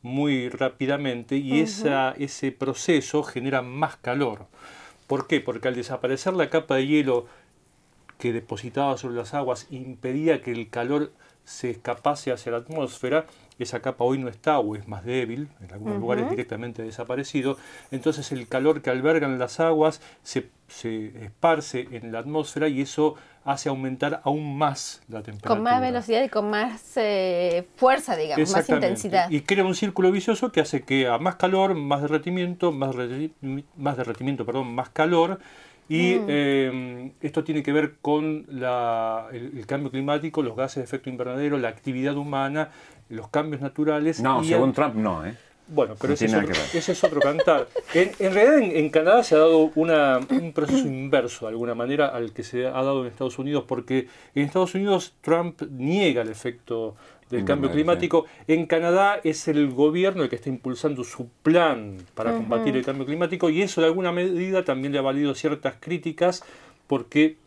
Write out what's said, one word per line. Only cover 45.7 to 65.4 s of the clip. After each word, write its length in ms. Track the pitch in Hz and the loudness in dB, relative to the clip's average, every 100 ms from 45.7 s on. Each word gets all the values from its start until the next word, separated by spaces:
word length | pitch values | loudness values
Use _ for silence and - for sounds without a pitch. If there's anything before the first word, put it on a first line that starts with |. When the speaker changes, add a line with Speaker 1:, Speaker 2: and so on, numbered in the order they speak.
| 151 110 110 | 0 0 -2
Speaker 1:
pero 80 | 135 | -2
Speaker 3:
No 60 | |
Speaker 1:
ese 100 | 147 | 2
es 60 | - | 2
Speaker 3:
tiene 120 | - | 2
Speaker 1:
otro, 100 | 202 | 2
Speaker 3:
nada 120 | - 76 | -2 -2
que 60 | |
ver. 100 | 170 | -2
Speaker 1:
ese 80 | 175 | -2
es 120 | 175 | 2
otro 160 | - 147 | 2 4
cantar. 480 | 143 156 180 147 - 127 - | 2 2 4 4 2 -6 0
En, 160 | 165 180 - | 2 2 2
en 160 | 190 | 2
realidad 240 | 190 240 302 | 6 8 8
en, 180 | 208 160 | 6 2
en 140 | 151 | 4
Canadá 320 | 156 165 233 | 4 6 6
se 140 | 240 156 | 8 8
ha 20 | |
dado 320 | 160 160 156 156 | 8 8 6 4
una, 420 | 165 156 143 127 139 | 4 6 6 4 2
un 240 | 131 170 | -2 0
proceso 360 | 156 151 269 247 | -2 2 2 0
inverso 580 | 131 135 139 120 - 110 | -4 0 0 0 -6 -8
de 40 | |
alguna 260 | 113 117 117 | -4 -4 -2
manera 300 | 123 143 143 | -2 2 0
al 240 | 127 113 | 0 -6
que 100 | 107 | -8
se 240 | 117 123 127 | -6 -4 -2
ha 40 | |
dado 300 | 127 135 139 | 0 0 0
en 40 | 123 | -4
Estados 260 | - 131 - | -6 -6 -4
Unidos, 240 | 135 147 - | -2 -2 -2
porque 400 | 123 120 131 127 - - | -6 0 -2 -2 -16 -6
en 80 | 143 | -2
Estados 320 | 143 185 180 | 0 2 0
Unidos 400 | 185 202 185 - _ | 0 2 0 0 _
Trump 420 | - 165 175 - 151 | 0 2 0 -6 -10
niega 520 | 135 135 190 180 120 | -4 0 2 2 2
el 60 | 110 | -2
efecto 680 | 107 123 117 - 113 110 107 - - _ | -6 -8 -8 -8 -6 -6 -10 -20 -20 _
del 100 | 123 | -4
cambio 240 | 98 143 139 | 0 0 2
Speaker 3:
Invernadero, 40 | |
Speaker 1:
climático. 520 | 147 156 170 170 170 156 - - | 2 2 2 4 2 2 -12 0
Speaker 3:
sí. 60 | |
Speaker 1:
En 120 | 160 160 | 0 2
Canadá 520 | 165 170 185 202 202 | 2 4 4 4 2
es 240 | 160 156 - | -2 -2 0
el 200 | 147 147 | 2 2
gobierno 500 | 127 151 170 185 185 | 4 4 4 0 2
el 60 | 131 | -2
que 80 | - | -2
está 120 | 139 | -6
impulsando 540 | 127 131 123 151 135 | -6 -6 -2 -2 -2
su 240 | 120 - 120 _ | -8 -10 -12 _
plan 540 | 156 170 165 120 104 95 90 | 4 4 4 0 -6 -14 -14
para 160 | - 113 | -4 -2
Speaker 2:
Ujú. 80 | 226 | -2
Speaker 1:
combatir 340 | 220 113 180 131 | 0 0 2 0
el 80 | |
cambio 200 | 127 135 | -2 -4
climático 460 | 131 156 175 180 175 | -4 -2 -2 2 2
y 120 | 156 | 2
eso 180 | 196 - | 0 4
de 80 | 160 | 4
alguna 240 | 175 180 | 4 0
medida 520 | 175 185 175 185 190 | 0 0 0 0 0
también 280 | 180 131 139 | 0 -2 -2
le 80 | 143 | 0
ha 20 | |
valido 320 | 135 139 147 | 0 0 0
ciertas 400 | 135 | 0